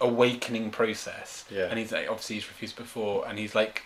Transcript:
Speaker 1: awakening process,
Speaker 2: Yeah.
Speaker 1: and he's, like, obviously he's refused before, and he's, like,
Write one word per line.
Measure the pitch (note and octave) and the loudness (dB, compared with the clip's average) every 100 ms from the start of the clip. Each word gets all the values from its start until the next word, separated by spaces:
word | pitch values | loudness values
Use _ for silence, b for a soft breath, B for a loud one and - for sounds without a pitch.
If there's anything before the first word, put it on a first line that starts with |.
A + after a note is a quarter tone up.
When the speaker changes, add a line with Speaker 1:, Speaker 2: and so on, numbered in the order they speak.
Speaker 1:
awakening | B2 A#2+ B2 B2 - A2+ A2 | 2 6 6 6 -2 -2 -2
process, | - A2+ G#2 - G2 - - - | 2 2 2 -6 -10 -10 -12 -6
Speaker 2:
Yeah. | G2+ F2+ | -2 0
Speaker 1:
and | A2 | 0
he's, | A2 | -2
like, | F2 C#2 | -2 -2
obviously | A2 - G#2+ | -4 -4 -6
he's | - | -8
refused | - G#2 - | -10 -10 -10
before, | A#2 A#2+ G#2 G2 - | -10 -4 0 0 -2
and | G#2 | -4
he's, | G#2+ A2 | 2 4
like, | A2 - | 4 0